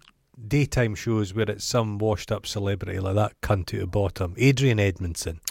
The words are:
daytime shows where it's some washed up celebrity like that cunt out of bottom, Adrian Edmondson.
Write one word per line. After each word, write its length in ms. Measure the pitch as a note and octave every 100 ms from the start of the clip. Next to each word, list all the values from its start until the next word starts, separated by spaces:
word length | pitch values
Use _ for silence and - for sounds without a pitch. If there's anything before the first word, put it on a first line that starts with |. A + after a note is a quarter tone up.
| _ _ _ - A2
daytime 480 | C#3+ C#3 C3 A#2 G#2
shows 380 | A#2+ A2 G2
where 160 | G#2+ G#2
it's 140 | G2+
some 340 | - B2 A2 G#2
washed 320 | A2 G2+ -
up 140 | G#2 -
celebrity 540 | G#2 G2 G2 F#2+ F#2+
like 160 | F#2+ G2
that 240 | G#2 -
cunt 320 | - G2+ - G2+
out 60 |
of 80 | F#2+
bottom, 420 | G#2 G2 - F2 F2+
Adrian 420 | C3 C3 C3+ G#2+
Edmondson. 580 | G2+ F#2 F2+ E2 E2+ D#2+ -